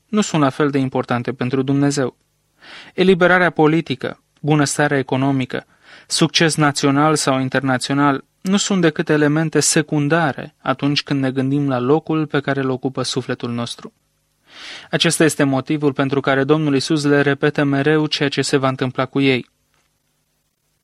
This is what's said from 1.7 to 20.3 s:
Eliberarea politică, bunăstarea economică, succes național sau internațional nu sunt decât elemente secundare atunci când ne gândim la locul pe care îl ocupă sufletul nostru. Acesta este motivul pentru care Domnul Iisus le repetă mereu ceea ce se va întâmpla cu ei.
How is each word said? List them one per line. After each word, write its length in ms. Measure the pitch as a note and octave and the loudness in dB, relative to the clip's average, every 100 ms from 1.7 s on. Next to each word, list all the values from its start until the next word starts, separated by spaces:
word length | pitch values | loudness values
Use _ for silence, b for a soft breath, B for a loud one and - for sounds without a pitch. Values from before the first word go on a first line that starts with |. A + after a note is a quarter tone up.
| C#3 C#3+ C#3+ B2 - _ _ _ B B B B | 0 0 0 -4 -6 _ _ _ B B B B
Eliberarea 560 | - F#3 F3+ F3+ F3+ F3 | 0 4 4 4 4 2
politică, 720 | - D3+ E3 D#3+ C3 - - _ _ | 2 2 2 -2 -6 -8 -10 _ _
bunăstarea 560 | C#3+ D3+ C#3+ - D3 C#3+ | 0 2 2 0 0 0
economică, 680 | B2 C3 C3+ C3+ B2+ - - B B B - | -2 -2 0 -2 -4 -8 -10 B B B -8
succes 480 | - E3 - E3 D3+ | 0 0 2 2 2
național 600 | D3+ - C#3+ C#3 D#3 D3+ | 0 2 2 2 2 2
sau 240 | - C3+ | 0 0
internațional 840 | C3 C3 C3+ B2+ - C#3 C#3+ C3+ - _ | 0 -2 0 -2 -2 0 2 0 -6 _
nu 160 | F#3 G3 | -2 0
sunt 240 | - G3 | 0 2
decât 280 | E3+ D3+ D#3+ | 2 0 0
elemente 500 | D3+ D3 D3+ D#3+ D3+ | 2 2 2 0 0
secundare 960 | C#3 E3 D3+ D3+ C#3+ E3 D#3 - - - | 0 0 0 -2 0 0 0 -4 -12 -8
atunci 420 | C#3 C3 C#3 C#3+ | -6 -2 -2 -2
când 160 | - C#3+ | -2 -2
ne 100 | C3+ | -2
gândim 360 | C3 C3 C#3+ C#3 | -2 -2 -2 -2
la 120 | B2+ | 0
locul 460 | B2 D#3 - D#3 D3+ | 2 0 0 -4 -2
pe 140 | D3 | -2
care 200 | C3+ C#3 | -2 -2
îl 100 | C3 | -2
ocupă 320 | B2+ - C3+ | -4 -4 -6
sufletul 500 | B2+ - B2 B2 A#2+ | -6 -4 -6 -6 -6
nostru. 420 | A#2+ A#2 - - - _ _ _ _ B B B B B | -6 -8 -10 -18 -20 _ _ _ _ B B B B B
Acesta 320 | D#3+ E3+ - | -2 0 2
este 200 | D#3+ - | 2 2
motivul 500 | C#3+ C3+ - D#3 D3 | 0 0 -2 -2 -2
pentru 260 | C3+ C3+ C3+ | 0 -2 -2
care 240 | C3+ C3+ | 0 0
Domnul 300 | C3+ D#3 D3+ | 2 2 2
Iisus 300 | C#3 - D#3+ | 0 0 0
le 180 | C#3+ C#3+ | 2 2
repetă 420 | C#3+ C#3 D3 D3 | 2 0 0 0
mereu 420 | C#3+ C#3 C#3+ D#3 D3+ | 0 0 2 2 0
ceea 240 | - C#3+ | -2 -2
ce 120 | C#3+ | -2
se 160 | C3+ C#3+ | 0 0
va 100 | C3 | 0
întâmpla 380 | C3 C3 - B2+ | -2 -4 -4 -4
cu 140 | C#3 | 0
ei. 300 | C#3 B2+ - _ _ _ _ _ _ _ _ | 2 0 -4 _ _ _ _ _ _ _ _